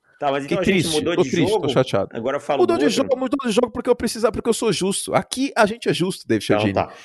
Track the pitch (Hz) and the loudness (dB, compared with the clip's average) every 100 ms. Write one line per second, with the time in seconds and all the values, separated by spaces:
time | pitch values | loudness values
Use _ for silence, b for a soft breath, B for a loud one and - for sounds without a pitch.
0 | _ _ 143 139 143 180 180 190 - 151 | _ _ -2 -2 -2 -2 2 2 2 0
1 | 139 180 143 170 170 214 147 135 127 98 | 0 0 0 0 2 0 0 0 0 0
2 | 92 - 113 139 - 143 359 339 285 208 | -4 -4 -6 -4 -2 2 2 2 2 2
3 | 277 254 262 285 247 208 240 240 240 240 | 0 -2 -2 -2 0 0 0 0 0 0
4 | 233 233 226 - - 214 226 160 185 196 | -2 -2 -2 0 -2 0 0 0 -2 -4
5 | - - 196 - 269 - 208 233 226 147 | -2 -2 0 -2 -2 2 2 2 -2 0
6 | 180 - - 110 - 104 107 98 85 B | -2 -4 -2 -2 2 2 2 0 -2 B